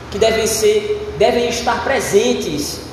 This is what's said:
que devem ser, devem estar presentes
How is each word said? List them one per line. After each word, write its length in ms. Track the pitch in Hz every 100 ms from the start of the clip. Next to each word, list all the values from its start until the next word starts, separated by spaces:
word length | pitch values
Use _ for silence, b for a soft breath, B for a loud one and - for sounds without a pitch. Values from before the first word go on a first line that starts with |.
| -
que 80 | 202
devem 280 | 220 220 220
ser, 680 | - 214 214 202 208 - 147
devem 300 | 214 240 240
estar 340 | 240 - 233
presentes 1000 | - 214 - 196 240 247 - 151 - - -